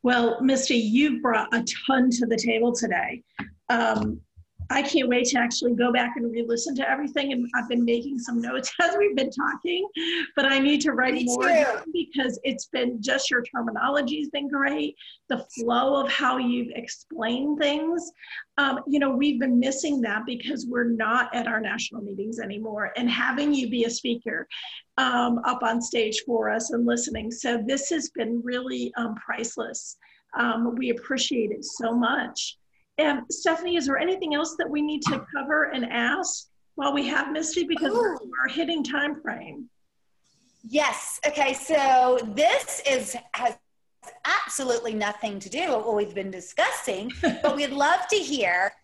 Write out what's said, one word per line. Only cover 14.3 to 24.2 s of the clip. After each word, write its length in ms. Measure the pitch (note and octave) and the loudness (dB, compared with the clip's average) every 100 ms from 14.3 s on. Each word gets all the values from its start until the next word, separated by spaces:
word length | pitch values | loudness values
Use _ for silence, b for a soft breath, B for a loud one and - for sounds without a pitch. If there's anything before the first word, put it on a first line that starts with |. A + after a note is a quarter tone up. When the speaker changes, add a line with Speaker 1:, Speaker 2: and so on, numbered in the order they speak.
| C#4+ C#4+ | -4 -2
Speaker 1:
great. 480 | C#4 C#4 D4 D4 - B B _ | 0 0 0 -4 -6 B B _
The 160 | B3+ - - | -4 -4 -4
flow 460 | A#3 A#3+ C4+ C#4 | 0 2 4 2
of 100 | C#4 | 2
how 260 | - C4 B3+ | 2 2 2
you've 340 | A#3+ B3 A#3 - | 0 0 -2 -8
explained 840 | A#3 - - G#3+ A3 B3 C#4+ D4 | -10 -14 -12 -6 -2 -2 -2 2
things. 520 | D4 D4 D#4+ E4+ E4 B B B B - | 2 2 0 -2 -4 B B B B 0
Um, 220 | C#4 B3+ - | 2 0 0
you 120 | C#4+ | 2
know, 100 | C#4 | 2
we've 300 | B3+ D4 A#3+ | 2 2 2
been 200 | C4 A#3+ | 4 4
missing 420 | B3+ C4+ D#4+ C#4+ | 4 0 0 0
that 240 | A3+ G#3 A#3 | 0 -2 -4
because 400 | A#3+ A#3 C4 A#3+ | -6 -6 -6 -4
we're 240 | B3 A#3+ | 0 0
not 440 | A3+ A3 A#3+ A#3 B3 | 2 2 2 0 -2
at 120 | A3+ | -2
our 120 | A3+ | -2
national 420 | G#3+ G#3+ - A3 | -2 -4 -6 -8
meetings 380 | G3+ G3 G#3+ A3+ | -10 -6 -6 -6
anymore, 540 | G3+ G#3 A3 G#3 G3+ - | -8 -8 -8 -6 -6 -2
and 140 | A#3+ | 0
having 440 | A#3+ B3 B3+ D4 | 0 0 0 2
you 160 | C#4 A#3+ | 2 0
be 140 | A#3+ A#3 | 0 0
a 40 | |
speaker, 580 | A#3 B3+ A#3 | -2 -4 -4